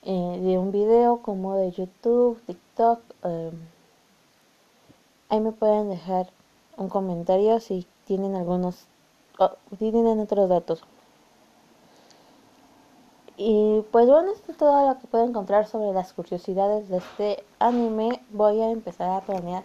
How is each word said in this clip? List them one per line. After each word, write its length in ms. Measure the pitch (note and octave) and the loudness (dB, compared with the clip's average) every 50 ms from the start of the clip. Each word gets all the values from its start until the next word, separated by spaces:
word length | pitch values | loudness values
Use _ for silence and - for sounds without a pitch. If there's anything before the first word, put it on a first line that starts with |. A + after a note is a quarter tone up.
| - | -6
eh, 360 | - F#3+ F#3 F3 F3 F3+ F3+ | -4 -4 -4 -4 -4 -6 -4
de 160 | F#3 F#3 F#3 F#3 | -2 0 0 0
un 140 | F#3 G3 | 0 -2
video 500 | G3 G3+ G#3 G#3+ A3+ A#3 A#3+ A#3+ A#3+ A#3+ | 0 0 2 4 4 4 6 4 2 0
como 340 | A#3+ - G#3 F#3+ F#3 F#3+ F#3+ | -2 -8 -6 -6 -6 -4 -2
de 160 | G3 F#3+ F#3 | -2 -2 -2
YouTube, 680 | F3 - F#3 F3+ _ _ - A#3 A#3+ A#3+ B3 B3 A#3 A#3 - | -4 -6 -10 -10 _ _ -2 0 2 2 2 2 0 -4 -12
TikTok, 540 | - F3+ - _ _ _ - A3+ A#3 A#3 A#3 A#3 _ - _ - | -16 -18 -18 _ _ _ 0 2 2 2 0 -4 _ -20 _ -8
em, 440 | F#3 E3+ E3 E3 E3 E3 E3 E3 E3 _ _ _ _ _ _ _ _ _ _ _ _ _ _ _ _ _ _ _ _ _ _ _ _ - _ _ _ _ _ _ _ | -8 -6 -6 -8 -10 -12 -14 -18 -20 _ _ _ _ _ _ _ _ _ _ _ _ _ _ _ _ _ _ _ _ _ _ _ _ -20 _ _ _ _ _ _ _
ahí 140 | A3 A3 | -2 0
me 100 | A3 A3 | 0 -2
pueden 380 | A3 A3 A3 G#3+ G#3+ G#3+ G#3+ G#3 | -4 0 2 2 2 2 0 -2
dejar 380 | F#3+ F3 D#3+ F3+ F#3+ F#3 F#3 F3+ _ _ _ _ _ _ _ _ _ - | -6 -8 -6 -4 -2 -2 -2 -4 _ _ _ _ _ _ _ _ _ -10
un 100 | G3 F#3+ | -10 -4
comentario 720 | - G3+ F#3+ F#3 F3+ E3+ E3+ - F#3 F#3+ G3+ G#3+ A3+ A#3 | -4 -4 -4 -2 -6 -6 -2 0 2 2 4 4 2 0
si 260 | A3+ - G3 F#3 F3+ _ _ _ _ | 0 -4 -8 -8 -8 _ _ _ _
tienen 300 | _ G3 F#3+ G3 G3 G3 | _ -4 -4 -2 -4 -4
algunos, 500 | F#3+ F3 F3+ F3+ F3+ F3+ F3+ F3+ - - _ _ _ _ _ _ _ _ _ _ - | -4 -4 -2 -2 -2 -2 -4 -6 -10 -18 _ _ _ _ _ _ _ _ _ _ 0
o 120 | F#3+ - - - _ _ | 0 0 0 -4 _ _
si 200 | - F#3+ A3 A3 | -10 -6 -6 -2
tienen 300 | A3 A#3 A3+ A3+ A3 A3 | 0 2 2 2 2 0
otros 260 | G#3+ G#3 - G3 G3+ F3+ | -2 -2 0 2 2 2
datos. 360 | F3+ F3 E3+ - E3+ D#3+ - _ _ _ _ _ _ _ _ _ _ _ _ _ _ _ _ _ _ _ _ _ _ _ _ _ _ _ _ _ _ _ _ _ _ _ _ _ _ _ _ _ _ _ _ _ _ _ _ - _ - | 2 0 0 -2 -8 -8 -8 _ _ _ _ _ _ _ _ _ _ _ _ _ _ _ _ _ _ _ _ _ _ _ _ _ _ _ _ _ _ _ _ _ _ _ _ _ _ _ _ _ _ _ _ _ _ _ _ -20 _ -4
Y, 460 | - A3 A3 G#3+ G#3+ G#3+ G#3+ G#3+ G#3+ G#3+ | 0 2 2 2 4 2 2 0 -2 2
pues, 160 | - A#3 A#3 A#3+ | 4 4 6 8
bueno, 260 | C#4 D#4 E4+ F#4+ G#4 | 6 6 4 2 -4
esto 180 | A4 - - | -6 -10 -18
es 60 | D#4+ - | -6 0
todo 300 | D#4 D4 C#4+ C#4+ C#4 C#4 | 2 4 4 4 4 2
lo 120 | C4 C4 | 0 -2
que 80 | B3+ - | -6 -4
puedo 160 | - A3+ A#3 | 0 0 0
encontrar 420 | B3 A#3+ A3 F#3+ F#3 G3 G#3 G#3+ | 0 -2 -6 -4 0 0 0 0
sobre 280 | G#3+ - A3+ G#3+ G#3 F#3+ | 0 -4 -4 -4 -2 -2
las 200 | F#3+ F3+ F3+ - | -2 -4 -6 -10
curiosidades 760 | - E3+ - - F3 - - F#3 F#3 G3 G3+ G#3 G#3+ G#3 F#3+ | -14 -10 -8 -8 -10 -6 -6 -2 0 0 0 0 -2 -4 -4
de 80 | F#3+ F3+ | -6 -6
este 460 | F3+ - - - G#3 G#3 G3+ - - _ _ _ | -6 -6 -8 -4 -4 -4 -4 -4 -8 _ _ _
anime. 680 | G#3+ A#3 A#3+ A#3+ A#3+ A3+ A3 G#3+ A3 A3+ A#3+ B3 - _ | 0 0 2 2 0 -2 -2 -2 -2 -2 -4 -6 -10 _
Voy 320 | G#3 G#3 G#3+ G#3+ G#3 A3 | -4 2 2 2 4 2
a 80 | A3+ A3+ | 0 -2
empezar 400 | A#3 A3+ G#3+ F3+ E3+ _ F3 F3+ | -2 -4 -8 -12 -10 _ -4 -4
a 120 | F#3 F#3+ | -4 -4
planear 420 | F#3+ - G3+ F#3 E3+ F3 F3 F#3 G3 | -4 -6 -6 -6 -6 -6 -8 -8 -10